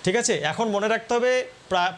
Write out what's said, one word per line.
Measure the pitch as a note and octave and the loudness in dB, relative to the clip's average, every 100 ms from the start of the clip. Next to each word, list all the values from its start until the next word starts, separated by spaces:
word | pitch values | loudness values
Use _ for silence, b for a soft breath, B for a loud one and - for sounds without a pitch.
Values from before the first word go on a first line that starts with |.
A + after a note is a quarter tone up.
ঠিক | - G#3+ | -2 0
আছে? | - | 0
এখন | E3+ D3 D#3+ A3+ | 0 -2 -2 0
মনে | G3+ G#3 | 0 0
রাখতে | A3 A3+ | -2 0
হবে, | A#3+ B3 B3+ B3+ - - | 0 2 0 -2 -12 -2
প্রা-, | F#3 F3+ | 0 0